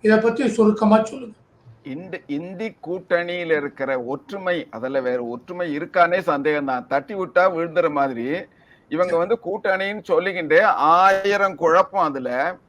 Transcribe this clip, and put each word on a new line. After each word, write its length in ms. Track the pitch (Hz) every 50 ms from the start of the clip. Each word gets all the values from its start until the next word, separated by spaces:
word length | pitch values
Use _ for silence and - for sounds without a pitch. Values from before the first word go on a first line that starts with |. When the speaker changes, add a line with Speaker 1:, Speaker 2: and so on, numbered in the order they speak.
Speaker 1:
இதை 160 | _ 214 220 214
பத்தி 300 | 220 233 226 - 277 233
சுருக்கமா 540 | - - 220 208 208 - 220 208 208 220 220
சொல்லுங்க. 340 | - - 262 254 226 214 _ _ _ _ _ _ - 113 _ _
Speaker 2:
இந்த 360 | 139 131 151 180 190 165 175 - _
இந்தி 480 | 143 143 165 180 190 175 220 220 156 _ -
கூட்டணியில 760 | 156 175 190 185 _ 180 170 175 175 175 180 175 165 160 151
இருக்கிற 460 | 143 143 139 - 139 131 135 131 123
ஒற்றுமை, 640 | 117 135 143 _ _ 208 196 185 185 175 170 - -
அதுல 320 | - 113 117 131 135 139
வேற 220 | 127 127 123 127 120
ஒற்றுமை 540 | 117 120 120 - - 180 175 180 170 143 147
இருக்கானே 420 | 160 151 - 185 175 - 175 190
சந்தேகம் 460 | 175 170 156 147 139 156 151 147 143
தான். 220 | 135 131 123 120 -
தட்டி 280 | 139 139 139 - 214
விட்டா 280 | 196 185 170 - 180 180 190
விழுந்துற 420 | 180 165 170 170 156 180 165 160
மாதிரி 560 | 147 143 139 139 127 117 117 127 147 180 - - _ _ _ _ _ _ _ _
இவங்க 280 | 143 156 180 180 180 165
வந்து 220 | 170 190 233 233 -
கூட்டணின்னு 600 | 165 190 208 - 208 190 190 190 196 208 214 190
சொல்லிக்கிட்டே 580 | - 185 160 180 190 190 180 170 147 147 165 208
ஆயிரம் 920 | 214 - - 135 151 165 175 185 196 196 196 190 202 202 202 196 196 185
குழப்பம் 480 | 143 160 165 160 180 190 - - 196 175
அதுல. 540 | 156 139 139 127 123 123 127 139 170 185 - _